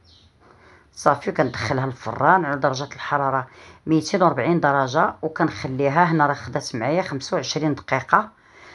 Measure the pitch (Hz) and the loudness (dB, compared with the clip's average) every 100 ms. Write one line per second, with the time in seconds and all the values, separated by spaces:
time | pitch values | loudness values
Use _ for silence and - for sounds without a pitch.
0 | _ - _ _ _ - - - _ - | _ -20 _ _ _ -20 -20 -20 _ 0
1 | 147 143 202 175 131 - 110 131 135 127 | 0 2 -2 0 -2 -2 -2 -2 -2 -6
2 | 110 110 143 185 147 143 143 131 143 - | -8 0 4 4 2 0 -2 -2 -8 -10
3 | - 143 139 131 123 - - - 151 156 | -4 -2 0 -2 -4 -16 -20 -12 0 0
4 | 151 196 175 131 127 170 143 139 131 147 | 0 2 2 2 0 2 2 2 2 0
5 | 190 - 160 160 160 - 131 131 139 156 | 0 -2 -8 -2 -2 -2 -6 -2 0 4
6 | 175 160 143 139 127 139 - 117 120 170 | 4 4 2 0 -4 -6 -6 -4 0 -2
7 | 185 135 - 170 127 151 151 131 - 131 | -2 -6 -4 -4 -2 -2 -2 -2 -2 -4
8 | - 196 214 _ _ - - | 2 2 2 _ _ -20 -20